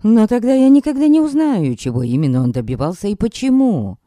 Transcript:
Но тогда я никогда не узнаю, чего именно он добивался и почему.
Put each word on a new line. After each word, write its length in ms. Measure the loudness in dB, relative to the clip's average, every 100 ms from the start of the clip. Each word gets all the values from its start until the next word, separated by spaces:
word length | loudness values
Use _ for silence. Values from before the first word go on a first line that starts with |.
Но 240 | 0 2 2
тогда 280 | 0 0
я 140 | 2 4
никогда 400 | 4 2 0 2
не 120 | 2
узнаю, 560 | 2 0 0 0 -2 -4
чего 260 | -6 -4
именно 400 | -2 -2 0 0
он 100 | -2
добивался 560 | -4 -6 -6 -6 -6 -6
и 60 |
почему. 840 | -4 -4 -4 -2 0 0 0 -4 -10